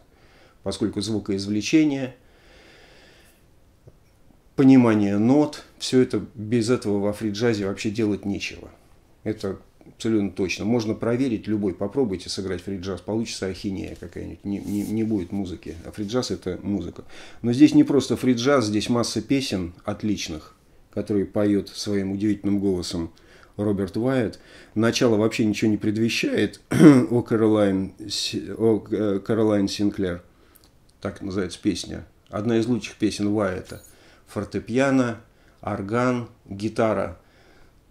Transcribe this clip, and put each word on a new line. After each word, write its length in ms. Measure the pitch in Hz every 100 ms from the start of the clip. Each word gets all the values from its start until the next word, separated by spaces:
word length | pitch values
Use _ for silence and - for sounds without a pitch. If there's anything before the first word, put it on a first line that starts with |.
| _ _ - _ - _
Поскольку 380 | - 98 104 104
звукоизвлечение, 1160 | 101 107 101 98 98 104 101 160 151 139 127 - - _ - - - - - - - - - _ _ _ _ _ - - _ _ _ _ _ -
понимание 640 | 135 135 117 107 101 101
нот, 460 | 110 143 147 - - -
всё 220 | - 131
это, 240 | 123 110 87
без 360 | 120 107 120 110
этого 300 | 123 107 101
во 120 | 101
фри-джазе 540 | 104 110 101 120 107 98
вообще 240 | 98 113
делать 340 | 104 107 98
нечего. 460 | 101 98 - - - - _ - _ _
Это 340 | 107 107 98 95 - _ -
абсолютно 440 | - 113 110 98
точно. 340 | 87 95 -
Можно 300 | 101 120 107
проверить 520 | 104 110 123 135 107 87
любой. 280 | 107 101
Попробуйте 540 | 85 101 135 127 90 -
сыграть 340 | - 95 90
фри-джаз. 380 | 92 98 90 90
Получится 460 | - 107 113 - 95
ахинея 500 | 92 104 95 87 85
какая-нибудь. 460 | 87 87 87 85
Не, 140 | 98 98
не, 240 | - 101
не 220 | 98 107
будет 280 | 110 110 87
музыки. 440 | 101 92 85 - 82
А 80 | 82
фри-джаз — 380 | - 101 123 120
это 280 | 92 - 87
музыка. 420 | 98 101 85 - - - - -
Но 100 | 117
здесь 220 | 120 147
не 100 | 147
просто 320 | 147 139 127 113
фри-джаз, 500 | 127 120 123 143 107
здесь 220 | 104 98
масса 320 | 120 113 117
песен 540 | 101 139 - 98 87 -
отличных, 680 | - 98 107 98 - 78 - - _ - -
которые 340 | - 101 104 92
поёт 420 | 107 104 101 95
своим 440 | - - 101 95
удивительным 480 | 98 107 101 101 101
голосом 520 | 98 92 85 87 82 - - - - -
Роберт 400 | 104 98 98 110
Уайетт. 440 | 123 131 107 - - - -
Начало 420 | - 113 117 127 107
вообще 280 | 110 -
ничего 260 | 110 101 113
не 60 | 104
предвещает. 840 | 107 104 113 - 285 254 107 -
<clears throat> 460 | - 127 160 135 123
О 120 | 120
Кэролайн 680 | 113 117 110 107 101 95 95 - 104
Си-, 440 | - - 110 - -
о, 280 | 113 104 -
э, 300 | 98 104 98
Кэролайн 480 | - 113 110 104 98
Синклер. 540 | - 104 - 92 87 - _ - _ - _ _ _
Так 220 | 101 -
называется 380 | 98 95 90 -
песня. 440 | 104 92 - - - _ _
Одна 280 | 98 107 113
из 80 | 113
лучших 300 | 120 - -
песен 320 | 107 - 101
Уайетта. 540 | 107 98 92 - - - - - - _
Фортепиано, 920 | 110 101 101 104 117 135 135 123 107 - _ _ _
орган, 680 | - 101 98 117 127 123 113 - -
гитара 720 | 98 107 - 110 98 95 - _ _ - - - _ _